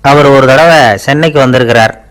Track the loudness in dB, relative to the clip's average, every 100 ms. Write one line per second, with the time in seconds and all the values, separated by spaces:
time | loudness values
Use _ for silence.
0 | 0 0 2 2 2 2 2 2 0 -2
1 | -4 -4 -2 -2 0 0 0 0 -2 -4
2 | -20